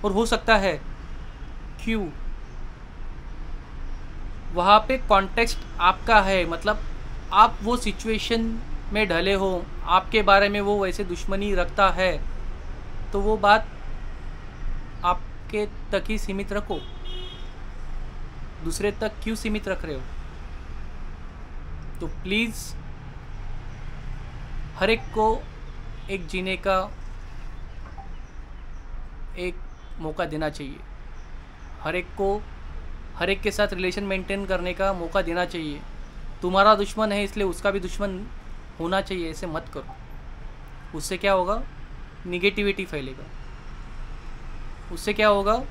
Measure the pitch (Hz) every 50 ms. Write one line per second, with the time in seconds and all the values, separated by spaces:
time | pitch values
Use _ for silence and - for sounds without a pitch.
0 | - 208 190 202 233 220 240 220 - - 226 208 196 190 156 - - - - -
1 | - - - - - - - - - - - - - - - - - - 123 -
2 | 95 78 73 - - - - - - - - - - - - - - - - -
3 | - - - - - - - - - - - - - - - - - - - -
4 | - - - - - - - - - - - 175 175 196 208 214 214 - 262 262
5 | - - 208 196 190 185 - 233 233 226 - - - - - - 170 185 196 -
6 | - 233 226 214 190 190 196 185 170 170 170 170 - 208 214 - - - - -
7 | - - - - - - - 196 220 214 - - 202 220 247 240 - 214 196 -
8 | - 220 220 214 - - 233 226 226 226 226 226 - - - - - - 202 214
9 | 214 190 170 165 175 190 196 190 196 190 185 175 175 - - - - - 175 190
10 | 190 - - 220 208 190 196 196 202 202 202 208 202 202 208 208 196 185 180 -
11 | 202 175 175 170 - - 196 196 202 208 190 180 175 180 - - 196 190 - 175
12 | 185 180 160 - - - - - - - - - - - - - - - - -
13 | - - - 202 196 208 220 208 202 202 208 226 - - - - - - - -
14 | - - - - - - - - - - - - - - - - - - - -
15 | - 175 180 - - - - - - - - 208 208 208 - - - - - 190
16 | 185 - 180 180 - - 190 196 202 208 202 208 202 - 185 151 - - - -
17 | - - - 359 - - - - - - - - - - - - - - - -
18 | - - - - - - - - - - - - 160 - 82 - 196 208 202 -
19 | 220 214 - - - 220 226 214 - 226 208 214 - 196 185 180 - 165 147 131
20 | - - - - - - - - - - - - - - - - - - - -
21 | - - - - - - - - - - - - - - - - - - - -
22 | 170 147 - - - 185 202 214 233 226 - - - - - - - - - -
23 | - - - - - - - - - - - - - - - - - - - -
24 | - - - - - - - - - - - - - - - - 190 202 233 233
25 | - - - 214 214 220 226 220 - - - - - - - - - - - -
26 | - - 196 196 170 160 - 185 180 185 185 180 - 196 190 190 190 208 - -
27 | - - - - - - - - - - - - - - - - - - - -
28 | - - - - - - - - - - - - - - - - - - - -
29 | - - - - - - - 175 180 180 - - - - - - - - - -
30 | 156 156 147 185 175 156 156 151 156 151 147 - 143 135 - - - - - -
31 | - - - - - - - - - - - - - - - - - 156 170 180
32 | 175 - - - 196 196 202 208 - - - - - - - - - - - -
33 | - - - - 170 185 196 196 - 208 190 - 208 196 190 180 185 185 180 202
34 | 202 196 196 190 185 - 196 196 202 190 190 175 175 180 180 - 190 196 196 180
35 | 170 165 - 196 180 165 170 180 180 180 - 170 160 151 143 151 - - - -
36 | - - - - - - - - - 180 185 190 196 214 214 202 208 202 - 220
37 | 220 208 202 202 202 196 - 214 202 190 170 - - 202 196 202 185 180 - -
38 | 202 196 185 185 208 - - - - - - - - - - - 165 170 185 196
39 | 196 - 196 180 170 160 160 - 196 175 170 165 156 - - 147 - - - -
40 | - - - - - - - - - - - - - - - - - - - -
41 | 139 - 190 180 - 196 196 185 180 180 208 233 247 - - - - - - -
42 | - - - - - 180 175 180 175 202 202 - 208 202 190 196 190 - - 147
43 | 135 131 131 139 143 - - - - - - - - - - - - - - -
44 | - - - - - - - - - - - - - - - - - - 120 113
45 | - 214 208 - 214 214 208 202 196 202 226 247 269 -